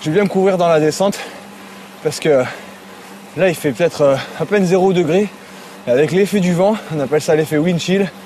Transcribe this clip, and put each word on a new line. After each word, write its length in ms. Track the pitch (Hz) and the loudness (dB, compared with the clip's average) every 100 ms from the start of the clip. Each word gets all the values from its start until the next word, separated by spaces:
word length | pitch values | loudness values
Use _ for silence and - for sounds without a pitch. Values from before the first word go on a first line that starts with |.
je 80 | 156 | -2
vais 40 | 170 | 0
bien 80 | |
me 60 | 202 | 0
couvrir 280 | 190 196 185 | 2 2 2
dans 100 | 170 | 2
la 120 | 156 | 4
descente. 400 | 156 147 196 - - - - - - - - - | 2 2 -2 -2 -10 -16 -20 -20 -20 -20 -20 -6
Parce 160 | 156 - | -6 -2
que 240 | 160 135 120 - - - - - - - - 143 | 2 2 2 -6 -18 -20 -20 -20 -20 -20 -14 -2
là, 120 | 185 | 0
il 60 | 156 | 0
fait 160 | 151 | -4
peut-être, 300 | 117 170 - | 0 -2 2
euh, 140 | 143 135 - - | 2 2 -4 -8
à 60 | 151 | -2
peine 200 | 202 180 | 0 2
zéro 280 | 185 190 | 4 4
degré. 340 | 180 151 180 208 - - - - - - | 2 2 2 0 -6 -20 -20 -20 -12 0
Et 40 | |
avec 200 | 123 156 | 2 2
l'effet 280 | 180 202 202 | 2 2 2
du 140 | 180 | 0
vent, 220 | 170 196 214 - 156 | 2 2 0 -4 -6
on 40 | |
appelle 220 | 127 151 | -2 -2
ça 140 | 156 156 | 2 0
l'effet 220 | 151 151 | 2 0
wind 220 | 175 170 | 0 0
chill, 280 | - 190 190 - | 0 0 0 -6